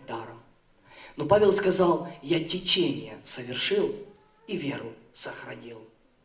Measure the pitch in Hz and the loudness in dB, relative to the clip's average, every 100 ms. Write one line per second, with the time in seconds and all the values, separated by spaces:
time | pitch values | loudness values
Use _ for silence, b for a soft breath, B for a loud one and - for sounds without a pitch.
0 | - - 113 113 _ _ _ _ B B | -12 -12 -12 -18 _ _ _ _ B B
1 | B - 151 202 208 - 185 180 175 160 | B -8 2 6 6 6 2 4 4 4
2 | - B 139 165 156 185 - 196 156 - | 0 B 0 0 0 -4 0 2 2 0
3 | 147 - - - 120 127 - 208 165 - | -8 -14 -10 -8 -6 -4 0 2 0 -2
4 | - - _ _ - 190 143 143 117 110 | -12 -20 _ _ -8 -6 -4 -6 -10 -14
5 | - - - - - 110 120 113 110 _ | -20 -12 -10 -10 -14 -14 -16 -18 -20 _
6 | _ _ | _ _